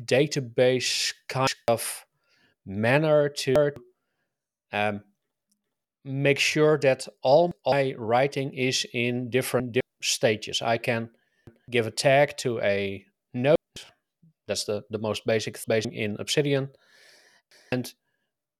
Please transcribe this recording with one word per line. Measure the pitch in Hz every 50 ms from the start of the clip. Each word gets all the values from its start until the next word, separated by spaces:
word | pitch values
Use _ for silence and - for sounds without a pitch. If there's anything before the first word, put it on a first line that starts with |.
| 123
database | - 123 127 151 151 - 151 127 117 117 - 127 127 127 127 123 - - - - - - _ _ -
kind | - 131 131 135 - - - -
of | 117 113 - - - - - _ _ _ _ _ _ _ _ _ _ _ -
manner | 98 95 101 110 117 131 147 156 156 151 151 147 147
to, | 143 - - - 131 151 147 143 143 - - _ _ _ _ _ _ _ _ _ _ _ _ _ _ _ _ _
um, | - 104 104 107 104 101 101 _ _ _ _ _ _ _ _ _ _ _ _ _ _ _ _ _ _ _ -
make | 139 135 135 139 143 143 139
sure | - - - 156 151 151 156 143
that | - 135 131 - - - - _
all | - 123 135 156 175 175 175 _ -
my | 131 127 139 135 135 135 127
writing | 117 107 117 123 139 143 143 143 135 139 -
is | 131 127 131 127 - - - -
in | 123 120 123 123 123 127 120
different, | 110 127 127 - - 123 127 123 110
different | 127 - _ _ -
stages. | - - - - - 120 110 107 - - - -
I | - 120 117 117
can | - - 120 113 113 113 _ _ _ _ _ _ - - - _ _ -
give | 117 120 113 113
a |
tag | 107 - - 143 135 139 147 139 - -
to | - 131 117 110
a | - 104 101 101 101 98 98 98 - _ _ _ _ _ -
node. | 123 123 143 156 - _ _ - - - - _ _ _ _ _ _ _ _ _ _ _ -
That's | 101 - -
the, | - 107 101 - -
the | 110 107
most | 110 107 104 - -
basic, | - 113 110 107 - 107 - - -
basic | 117 113 107 117 -
in | 120 113 104 104 110
Obsidian. | - - - - 143 143 139 135 135 139 _ _ _ _ _ _ _ - - _ _ _ _ _ _ _ _ _ _ -
And | - 127 123 - - _ _ _ _ _ _ _ _ _ _ _ _